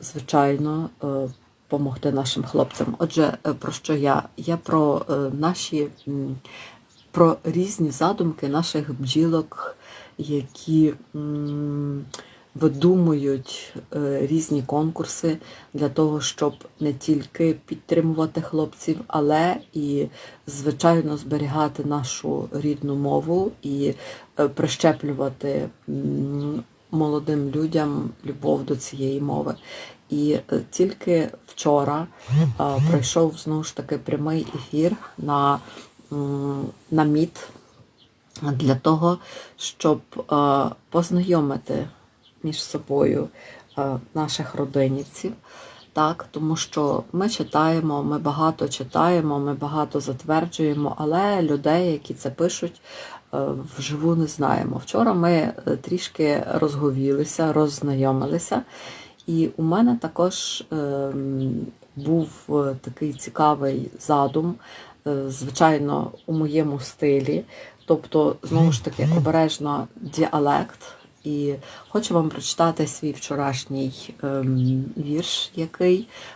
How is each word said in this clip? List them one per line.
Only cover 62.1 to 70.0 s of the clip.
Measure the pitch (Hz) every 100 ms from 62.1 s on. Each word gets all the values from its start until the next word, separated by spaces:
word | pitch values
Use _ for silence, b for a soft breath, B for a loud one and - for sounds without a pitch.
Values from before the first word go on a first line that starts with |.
| 165 156 - -
е, | 147 139 131
такий | - 123 151
цікавий | 131 - - 151 143 139 135 139 -
задум, | - 147 139 156 165 226 B B B B 147
е, | 143 135
звичайно, | 135 135 131 160 151 143 143 - - -
у |
моєму | 160 151 151 151 143
стилі. | 127 - 147 139 135 160 - B B B -
Тобто, | 160 - 156 147 -
знову | 139 131 165
ж | 135 -
таки, | 135 147 165
обережно | 151 160 160 - 147 143 -
діалект. | -